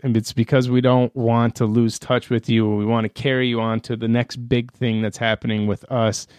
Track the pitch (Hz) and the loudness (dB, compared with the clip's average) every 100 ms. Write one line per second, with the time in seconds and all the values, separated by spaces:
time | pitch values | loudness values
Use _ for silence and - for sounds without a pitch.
0 | 135 110 107 - 113 135 123 123 123 127 | 0 0 0 -2 2 2 2 2 4 2
1 | 123 131 117 117 117 - 113 113 117 - | 2 0 0 2 2 0 0 2 2 -2
2 | - 123 - 117 - 113 107 104 104 117 | -2 -2 0 -2 2 2 2 0 0 0
3 | 110 - 139 131 127 117 113 113 - 117 | -2 -4 -2 0 0 -2 -2 -4 -4 -6
4 | 113 117 120 123 120 123 123 _ 123 110 | 0 0 -2 -8 -2 -2 -2 _ -2 -2
5 | 110 - 117 110 117 107 104 101 - 127 | -4 -2 -2 -2 -2 -2 -2 -4 -2 0
6 | 110 101 - | 0 0 -10